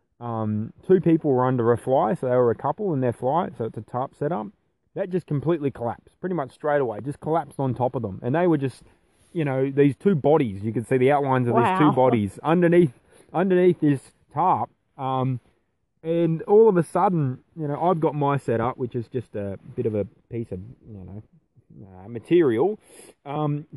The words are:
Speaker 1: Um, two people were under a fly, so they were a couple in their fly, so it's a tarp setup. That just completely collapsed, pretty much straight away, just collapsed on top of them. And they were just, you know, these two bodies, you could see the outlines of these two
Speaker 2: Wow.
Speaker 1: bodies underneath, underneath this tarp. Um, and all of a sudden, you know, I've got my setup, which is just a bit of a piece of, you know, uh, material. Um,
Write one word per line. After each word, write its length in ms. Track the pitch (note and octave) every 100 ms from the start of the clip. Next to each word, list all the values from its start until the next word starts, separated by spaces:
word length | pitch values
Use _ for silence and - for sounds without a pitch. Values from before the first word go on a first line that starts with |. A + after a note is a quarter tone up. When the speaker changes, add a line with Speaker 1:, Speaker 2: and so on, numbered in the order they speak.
| _ _
Speaker 1:
Um, 520 | A#2+ A2+ G#2+ G#2+ A2+ - -
two 140 | F#3
people 320 | E3+ D#3+ D#3
were 120 | B2+
under 280 | B2+ B2+ A#2
a 40 | A#2+
fly, 380 | - C3 G3
so 140 | F#3 B2+
they 80 | B2+
were 160 | B2
a 20 |
couple 400 | A2 C#3 D3+ G#3
in 60 | D3
their 120 | B2+
fly, 360 | A2+ B2+ D#3 G3 -
so 60 |
it's 120 | A2+ A#2
a 60 |
tarp 320 | G#2+ B2 C3+
setup. 320 | - D3 F#3 G#3+ - _ _ _
That 160 | - F#3
just 160 | F3+ -
completely 460 | D3 C3 E3+ C#3
collapsed, 480 | - A#2 F#2+ _ _
pretty 160 | F#3 F3
much 160 | C3
straight 280 | - D3+ D3
away, 200 | C3 G#2
just 140 | A#2+ -
collapsed 400 | D3+ E3 C#3+ -
on 160 | C3+
top 220 | A#2+ B2 C3
of 60 |
them. 180 | A2 F#2+
And 140 | A#2+ D3+
they 100 | F3+
were 100 | D#3
just, 280 | C3+ - - _ _ _ _
you 120 | F3+
know, 240 | C#3+ C3 C3+
these 280 | C3+ C#3+ B2+
two 180 | G3+
bodies, 480 | F3+ C#3+ D#3 B2+ G2
you 100 | G#2
could 140 | A2+ A2+
see 100 | C3
the 120 | B2+
outlines 380 | C#3+ C#3+ C3 B2
of 80 | A3
these 220 | A3+ F#3
two 60 | D3+
Speaker 2:
Wow. 40 | C3
Speaker 1:
bodies 420 | B2+ B2 G2+ -
underneath, 480 | C#3+ E3+ E3+ F3 E3 - _ _ _
underneath 480 | D3+ G3 F3+ F3+ E3
this 320 | D3+ C#3 - _ _
tarp. 380 | C#3+ F3+ C3+ A#2+ _ _ -
Um, 440 | C3 C3 B2+ B2+ - _ _ _ _ _
and 400 | D#3+ E3+ E3+ D#3+
all 260 | - G#3 A3+
of 80 | F3+
a 60 |
sudden, 560 | D#3+ F3 G3 F3 C3+ B2+ _ -
you 100 | D3+
know, 140 | C#3+
I've 160 | E3 F3+
got 160 | D#3+
my 220 | D3 C#3 C#3
setup, 400 | - A2+ A#2 B2
which 180 | A#2+
is 140 | B2 A2+
just 260 | B2+ -
a 240 | G#2+ G2+ F#2+ -
bit 120 | - A#2
of 80 |
a 100 | G#2+ G2+ - _
piece 220 | A#2+ A#2
of, 80 | F#2 G#2 B2 -
you 120 | G#2
know, 180 | F2+ G2 - E3 _ _ _ G#2+
uh, 260 | G2+ F#2 G2
material. 680 | A#2 - F3 D#3 A2+ F3+ G#3+ _ - - _ C#3
Um, 400 | D3 D3+ D3 D#3+